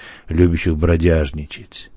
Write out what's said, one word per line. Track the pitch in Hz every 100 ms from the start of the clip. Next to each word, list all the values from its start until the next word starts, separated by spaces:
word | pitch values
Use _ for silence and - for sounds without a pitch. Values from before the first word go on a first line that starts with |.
| - - -
любящих | 80 90 80 90 76
бродяжничать. | 82 85 87 80 71 76 73 - - - -